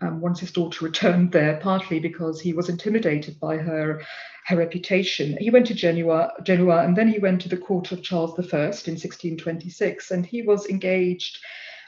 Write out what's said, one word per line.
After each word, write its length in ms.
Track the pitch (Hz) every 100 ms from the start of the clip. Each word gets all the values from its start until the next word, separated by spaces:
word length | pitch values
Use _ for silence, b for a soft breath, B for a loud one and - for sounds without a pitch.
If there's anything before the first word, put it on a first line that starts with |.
um, 200 | 175 165
once 180 | 175 175
his 140 | 180
daughter 320 | 180 165 - 160
returned 480 | - 196 175 175
there, 260 | 175 151 156
partly 380 | 196 190 - 160
because 420 | 165 165 165 156
he 120 | 180 160
was 140 | 180
intimidated 720 | 170 214 220 180 147 - -
by 160 | 156 160
her, 440 | 165 156 156 156 B B B B -
her 100 | 175
reputation. 800 | 165 175 - 190 190 - 147 147
He 100 | 208
went 160 | 240 240
to 80 | 196
Genoa, 580 | 175 170 165 160 170 - 180
Genoa, 400 | 180 180 170 170
and 120 | 180
then 120 | 226
he 100 | 214
went 240 | 196 185
to 60 | 180
the 80 | 180
court 340 | - 185 175
of 140 | 180 -
Charles 320 | 180 165 175
the 80 | 175
First 420 | 151 147 - -
in 100 | 165
sixteen 400 | 180 - 175 160
twenty-six, 760 | 170 165 175 - 190 - -
and 120 | 180 175
he 180 | 240
was 240 | 214 202 -
engaged 760 | 190 185 185 180 180 - - B B B B